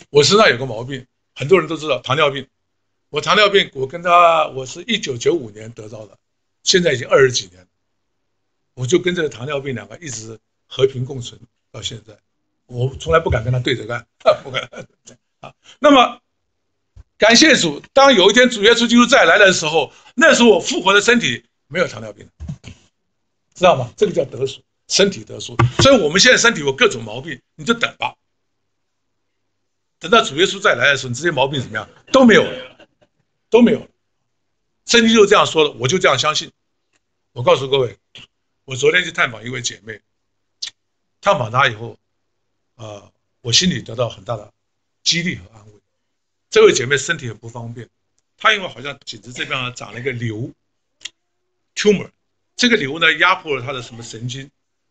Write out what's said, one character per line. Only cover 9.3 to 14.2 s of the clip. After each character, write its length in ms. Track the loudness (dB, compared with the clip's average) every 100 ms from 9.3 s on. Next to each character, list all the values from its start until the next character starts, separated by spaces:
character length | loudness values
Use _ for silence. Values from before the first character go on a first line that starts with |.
| -8 -8
尿 140 | -8
病 160 | -8 -10
两 120 | -12
个 80 | -18
一 120 | -16
直 300 | -14 -16 -18 _ _ _
和 220 | -2 -2
平 180 | -2 -10
共 160 | -10
存 180 | -14 -18 -20 _ _
到 80 | -14
现 220 | -12 -14 -18
在， 100 | -20 _ _ _ _ _
我 300 | -6 -6 -6
从 180 | -2
来 60 | 0
不 100 | 0
敢 140 | -2
跟 100 | -2
他 60 | -4
对 160 | -2 -6
着 100 | -6
干， 220 | -12 -14 _